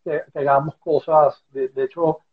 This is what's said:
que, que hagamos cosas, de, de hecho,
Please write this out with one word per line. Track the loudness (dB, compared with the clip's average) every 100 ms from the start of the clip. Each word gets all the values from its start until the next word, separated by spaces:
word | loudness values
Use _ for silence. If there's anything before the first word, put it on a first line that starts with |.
que, | -8 -8 -8
que | -6
hagamos | 0 0 0 -10
cosas, | -2 -2 2 4 4 0 _
de, | -6 -6
de | -4
hecho, | -6 -2 -2 -2 _